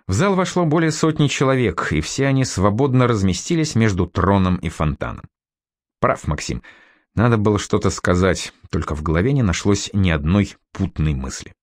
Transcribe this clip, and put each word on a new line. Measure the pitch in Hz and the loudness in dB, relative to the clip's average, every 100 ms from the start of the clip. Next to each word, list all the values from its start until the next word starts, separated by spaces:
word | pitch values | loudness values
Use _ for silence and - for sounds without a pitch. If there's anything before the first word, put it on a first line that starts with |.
| - | -6
В | |
зал | 98 202 185 | -2 0 0
вошло | 180 185 165 | 0 0 0
более | 165 160 | 2 0
сотни | 156 160 156 143 | 0 0 2 0
человек, | - 135 131 113 - - | 2 0 2 0 0 -2
и | 76 | -2
все | 78 - 139 | -2 -2 0
они | 135 | 2
свободно | 127 - 101 107 139 127 120 | 0 0 2 2 2 4 2
разместились | 110 95 87 - 170 156 113 | 2 0 -2 -2 -2 0 2
между | 110 92 90 | 2 2 -2
троном | - 87 101 92 90 | 0 2 4 2 0
и | 80 | -4
фонтаном. | - 78 71 60 - - _ _ _ _ _ _ _ | -4 -2 -2 -8 -10 -16 _ _ _ _ _ _ _
«Прав | 123 160 - | -2 -2 -4
Максим!» | 76 - 62 - - _ _ _ - | -6 -6 -8 -10 -20 _ _ _ 0
Надо | 120 113 | 2 2
было | 104 101 | 2 0
что-то | - 101 98 | 0 -2 -2
сказать, | - - 90 92 80 - - - | -2 0 2 2 0 -6 -16 -8
только | 85 - 76 | -6 -4 -4
в | |
голове | 80 80 117 | -2 0 2
не | 143 | 2
нашлось | 104 85 101 101 - | 0 0 0 0 0
ни | 104 92 | 0 0
одной | 80 76 101 95 - _ | 0 2 2 0 -6 _
путной | - 90 - 78 | -6 -4 -2 -2
мысли. | 67 65 - - - | -2 -6 -10 -16 -20